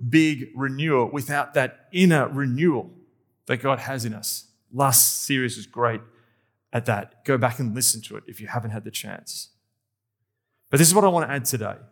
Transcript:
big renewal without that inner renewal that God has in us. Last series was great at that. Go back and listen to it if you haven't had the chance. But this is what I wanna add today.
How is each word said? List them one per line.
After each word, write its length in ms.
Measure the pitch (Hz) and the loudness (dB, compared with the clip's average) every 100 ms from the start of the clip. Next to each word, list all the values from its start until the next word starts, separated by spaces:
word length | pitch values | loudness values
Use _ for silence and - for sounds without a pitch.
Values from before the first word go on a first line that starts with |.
| 120 | 2
big 440 | 160 156 143 123 123 | 4 4 0 -8 -6
renewal 540 | 135 135 160 135 110 | -6 -4 0 2 0
without 460 | 143 123 143 - 147 | -4 -4 -4 0 0
that 320 | 127 - _ | 0 -4 _
inner 360 | 180 185 156 127 | 4 6 6 2
renewal 640 | 139 139 123 175 131 90 - _ _ _ _ - | -2 -2 0 2 0 -4 -16 _ _ _ _ -6
that 100 | 127 | -2
God 220 | 113 107 | 0 -2
has 260 | 120 135 113 | -4 -6 -6
in 80 | |
us. 320 | 107 - - - _ _ | -8 -8 -10 -12 _ _
Last 520 | 123 139 117 - - | 0 4 4 4 0
series 340 | - 135 127 - | -2 -2 -2 -6
was 80 | 107 | -14
great 360 | - 120 110 - _ _ _ _ _ _ | -2 0 -2 -10 _ _ _ _ _ _
at 140 | 123 120 | -4 -2
that. 400 | 104 - _ - | -4 -6 _ -2
Go 120 | 131 | 0
back 220 | 123 120 | 0 -2
and 140 | 123 | -6
listen 280 | 113 123 113 | -2 -2 -2
to 140 | - 107 | -8 -16
it 80 | - | -18
if 120 | 110 | -18
you 80 | 107 | -10
haven't 240 | 123 110 | -8 -6
had 120 | 110 | -10
the 80 | 107 | -10
chance. 580 | 104 107 92 - - - _ _ _ _ _ _ _ _ _ _ _ _ | -12 -12 -16 -14 -16 -16 _ _ _ _ _ _ _ _ _ _ _ _
But 80 | 139 | 4
this 100 | 165 | 6
is 60 | |
what 100 | 190 | 6
I 40 | 196 | 4
wanna 260 | 175 139 | 2 0
add 120 | 139 120 | -4 -4
today. 320 | 123 104 98 - | -4 -6 -10 -18